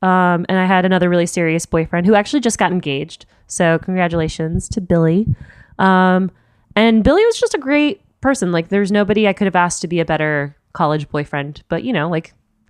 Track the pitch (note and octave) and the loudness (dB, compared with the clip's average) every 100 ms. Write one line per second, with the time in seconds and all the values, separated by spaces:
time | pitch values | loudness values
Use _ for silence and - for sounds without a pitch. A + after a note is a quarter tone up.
0 | F#3 F#3 F3+ F3 F3 F#3 F#3 F#3+ F#3 F#3 | 0 2 2 0 0 0 2 2 2 2
1 | F3+ F3 E3+ - E3 E3 - E3 D#3+ F3 | 2 2 0 -2 0 -2 -2 -2 -2 0
2 | F3+ G#3 G3+ D4 A#3 - F#3 F3+ D3+ C#3 | 2 2 2 -2 -2 0 0 -2 -4 -6
3 | D#3+ - _ _ - - F3 E3 - F#3 | -6 -12 _ _ -10 -2 0 0 -2 -2
4 | F3 E3+ D#3+ - D#3+ E3+ - - F3+ E3+ | 0 0 -2 -4 -4 -4 -6 -6 -2 2
5 | D#3+ F3 A3+ - - - - - F#3+ F#3 | 2 2 0 -4 -8 -20 -14 -2 2 4
6 | F#3 F#3 F#3+ - _ _ _ - A3+ A3+ | 4 2 -2 -8 _ _ _ 2 4 4
7 | G#3 E4 A4+ A4+ A#4 F4 C4 D4 D4 - | 4 4 2 0 -2 -2 -2 0 0 -4
8 | _ _ - - F3+ E3+ E3 G3 G3 G#3 | _ _ -2 0 0 -2 -2 -2 0 0
9 | G3+ G#3+ G#3 F#3+ G3 F3+ F3 - E3 E3+ | 0 2 0 0 0 0 0 -2 -4 -2
10 | D#3+ D#3 D#3 D3+ C#3+ - _ - D#3 D3+ | -2 -2 -2 -2 -4 -10 _ -4 -2 -2
11 | C#3+ D3+ C#3+ D3 C#3+ D3 - E3+ B3 G3+ | -4 -6 -6 -8 -8 -12 -8 -6 -4 -4
12 | D#3 E3 - _ _ _ | -2 -4 -8 _ _ _